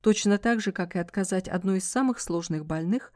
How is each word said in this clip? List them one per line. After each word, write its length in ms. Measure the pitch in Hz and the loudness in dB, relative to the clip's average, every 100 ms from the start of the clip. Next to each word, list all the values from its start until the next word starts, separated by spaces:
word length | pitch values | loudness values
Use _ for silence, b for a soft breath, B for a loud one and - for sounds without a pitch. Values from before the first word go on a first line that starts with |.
Точно 380 | - 208 208 202 | 4 4 4 2
так 220 | 233 226 | 4 2
же, 120 | 208 | 0
как 240 | 190 175 180 | -4 -4 -4
и 20 | |
отказать 500 | 170 - 190 190 185 | -4 -4 -2 -2 -2
одной 300 | 180 185 190 | -2 0 0
из 100 | 185 | 0
самых 320 | - 262 240 | 0 0 0
сложных 440 | - 170 170 156 | -2 -4 -2 -4
больных, 480 | 156 160 165 233 - | -2 -4 0 -2 -4